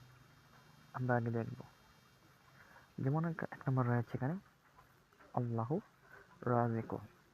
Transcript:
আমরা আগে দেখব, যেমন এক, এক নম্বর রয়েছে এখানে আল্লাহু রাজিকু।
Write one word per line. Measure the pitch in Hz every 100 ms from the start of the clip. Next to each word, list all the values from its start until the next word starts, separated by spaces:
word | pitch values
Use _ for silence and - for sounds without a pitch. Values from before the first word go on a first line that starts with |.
| - - - - - - - - - -
আমরা | 127 123
আগে | 117 117
দেখব, | 117 123 - - - - - - - - - - - - - -
যেমন | 127 156 165
এক, | 160 - -
এক | -
নম্বর | 131 120
রয়েছে | 120 117 120
এখানে | 127 190 - _ _ - - - _ - - 127
আল্লাহু | 120 113 117 180 - - - - - - 123
রাজিকু। | 120 120 113 - 101 104 - -